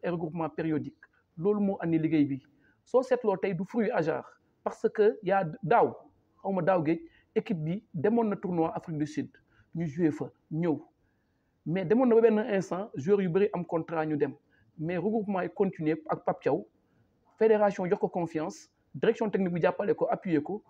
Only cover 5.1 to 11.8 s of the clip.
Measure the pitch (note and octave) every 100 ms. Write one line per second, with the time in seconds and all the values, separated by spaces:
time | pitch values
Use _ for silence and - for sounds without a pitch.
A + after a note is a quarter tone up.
5.1 | A3 - G3 F3 D#3 D3+ A#3 D3+ - -
6.1 | _ _ _ G3 F#3+ E3 F#3 D3+ E3 -
7.1 | _ _ - - F3+ D#3 F#3+ - - G#3
8.1 | A#3 A3 G3 F#3+ F3 D#3+ E3+ - D#3 D3
9.1 | D3 - - _ _ _ E3 E3 C3+ E3
10.1 | D3 C3+ _ - D#3 E3+ C#3+ - _ _
11.1 | _ _ _ _ _ - F3